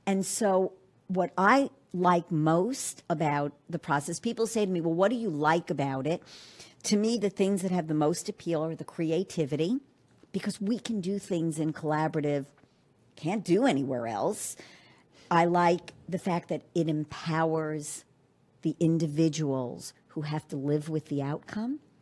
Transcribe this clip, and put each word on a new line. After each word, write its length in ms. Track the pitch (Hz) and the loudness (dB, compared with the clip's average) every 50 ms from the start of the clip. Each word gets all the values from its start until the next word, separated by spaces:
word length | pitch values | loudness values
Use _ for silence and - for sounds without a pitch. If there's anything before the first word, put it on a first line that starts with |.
| - | -2
And 180 | - 196 190 185 | 0 0 0 0
so 480 | - - - 233 202 190 185 190 - - - _ _ _ _ _ - | -2 -2 0 2 4 4 4 2 2 -2 -8 _ _ _ _ _ -4
what 240 | 185 185 180 170 - | -2 0 0 0 0
I 340 | - 190 202 254 277 277 - - _ _ _ - | 2 4 6 6 6 4 2 -4 _ _ _ -2
like 380 | 175 175 175 180 175 170 - | 2 4 4 4 4 2 0
most 720 | 175 151 151 160 160 170 185 233 269 - - - - - - - | 0 2 4 4 4 4 2 0 -2 -4 -6 -8 -10 -8 -6 -4
about 440 | 175 151 165 147 147 143 143 147 - _ _ - | -2 0 0 0 0 0 0 -2 -6 _ _ -10
the 80 | 165 165 | -10 -8
process, 400 | - - 147 147 147 - 170 - | -4 -2 -2 0 -2 -4 -8 -6
people 260 | - 233 233 - 226 | -4 -4 -2 -2 -2
say 180 | 220 226 226 208 | -2 0 0 0
to 60 | 185 | 0
me, 100 | 185 170 | 0 0
"Well, 140 | 160 170 165 | 0 0 2
what 160 | 170 190 208 | 2 2 2
do 60 | 254 | 2
you 140 | 240 226 208 | 0 -2 -4
like 400 | 156 143 151 151 160 175 170 - | -2 0 2 2 2 2 0 -2
about 360 | - 139 139 139 135 135 131 | -4 -2 -2 -2 -2 -2 -2
it?" 160 | 151 170 - - - - - - - - - - - - _ - | -2 -4 -4 -6 -12 -20 -20 -20 -20 -20 -20 -20 -20 -18 _ -4
To 120 | - 208 | 0 0
me, 200 | 208 208 220 233 226 | 2 2 2 0 0
the 120 | 202 202 | 0 -2
things 320 | - - 196 190 202 190 185 | 0 2 2 2 2 0 0
that 80 | 190 | 0
have 160 | 185 180 165 160 | 0 0 0 0
the 60 | 156 | 2
most 340 | 151 151 151 175 170 - - | 2 2 2 2 0 -4 -8
appeal 360 | - - - 170 165 151 156 | -10 -8 -4 -4 -2 -2 -2
are 100 | 160 165 | -4 -6
the 100 | - 156 | -8 -12
creativity, 960 | - - - 165 156 160 165 196 - - 170 156 131 151 147 160 180 247 277 - _ _ _ _ _ _ _ _ - - | -10 -6 -4 -2 0 0 0 -2 -2 -2 -2 -2 0 0 0 0 0 0 -2 -4 _ _ _ _ _ _ _ _ -8 -8
because 280 | 190 - 208 196 - | -6 -4 -4 -6 -4
we 180 | 202 196 247 208 | -2 -2 -2 -2
can 220 | - - 233 208 | -2 -4 -4 -4
do 180 | 165 180 202 202 | -2 -4 -4 -4
things 400 | - - 190 170 160 165 151 151 | -4 -4 -2 -2 -2 -2 -2 -2
in 140 | 156 156 151 | -2 -4 -4
collaborative, 760 | - - 151 151 151 156 156 160 160 147 147 147 143 139 - _ _ _ _ _ _ _ _ _ _ _ _ - | -4 -2 -2 0 0 0 0 0 -2 -2 0 0 -2 -4 -6 _ _ _ _ _ _ _ _ _ _ _ _ -14
can't 280 | - - 156 196 226 170 | -8 -6 -4 -4 -2 0
do 200 | - 170 202 254 | 2 2 4 4
anywhere 400 | 269 156 135 139 131 135 120 117 | 4 2 2 0 -2 -2 -4 -4
else. 500 | 113 110 101 110 170 214 - - - - - - - - - - - - _ _ _ _ - - - | -4 -4 -2 -2 -2 -2 -4 -6 -10 -10 -12 -16 -20 -20 -20 -20 -20 -20 _ _ _ _ -12 -4 2
I 140 | 175 170 170 | 4 4 6
like 480 | 175 175 175 175 170 175 175 - - - - - - | 6 4 4 4 4 4 2 0 -8 -20 -20 -10 -6
the 100 | 165 175 | -6 -4
fact 300 | - 196 170 170 - - | -2 -2 -2 -2 -2 -4
that 140 | 170 151 - _ - | -6 -8 -6 _ -2
it 140 | 175 165 160 | 0 0 2
empowers 1160 | 156 151 151 - - - - 165 160 160 165 165 160 160 156 151 156 151 147 - - - - _ _ _ _ _ _ _ _ _ _ _ - | 0 -2 -2 -6 -8 -8 -4 -2 0 2 2 2 2 0 -2 -2 -4 -6 -8 -10 -12 -14 -16 _ _ _ _ _ _ _ _ _ _ _ -4
the 140 | 160 147 - | -4 0 2
individuals 1120 | 170 160 165 165 170 151 143 151 165 160 147 156 156 139 135 131 127 120 - - - - - _ _ _ | 2 4 4 4 2 0 2 2 2 2 2 0 -2 -2 -2 -2 -2 -6 -8 -12 -14 -16 -18 _ _ _
who 140 | - 165 151 | -10 -8 -6
have 240 | 151 147 156 - - | -6 -6 -6 -8 -8
to 80 | - | -8
live 320 | 143 135 143 147 151 143 160 | -4 -2 0 0 0 0 -2
with 180 | 156 156 - | -4 -6 -4
the 160 | - 147 139 139 | -4 -4 -4 -2
outcome 560 | 139 147 - - - - 214 220 247 277 302 - _ _ _ | -2 -4 -6 -8 -10 -8 -6 -6 -6 -6 -8 -10 _ _ _